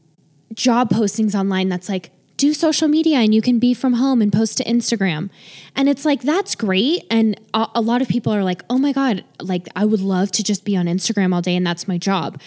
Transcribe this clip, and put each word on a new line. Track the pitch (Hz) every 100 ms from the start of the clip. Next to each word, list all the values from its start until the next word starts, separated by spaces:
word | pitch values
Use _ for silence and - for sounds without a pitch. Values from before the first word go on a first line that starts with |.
| _ _ _ _ _
job | 220 247 233 247
postings | 220 202 - 214 196
online | 196 190 190
that's | 180 -
like, | 190 - _ _ -
"Do | 285
social | 302 330 - 311
media | 302 320 285
and | 214
you | 214
can | 233 240
be | 247
from | 240 262
home | 240 269 254
and | 208
post | 214 220 -
to |
Instagram." | - 240 - 214 190 156 196 - - - - -
And | 277
it's | 277
like, | 311 277
that's | 247 339 381 -
great. | 208 190 247 349 -
And | 226 220 - -
a, | 220 - 233
a |
lot | 226 240
of | 262
people | 247 233
are | 208
like, | 190 180 -
"Oh | 254
my | 285
God, | 269 269 190 - -
like, | 185 180 180 -
I |
would | 214 208
love | 196 190 202
to | -
just | 208 202
be | - 190
on | 170
Instagram | 185 - 202 185
all | 180
day | 175
and | 180
that's | 180 170 -
my | 180
job." | 196 190 147 -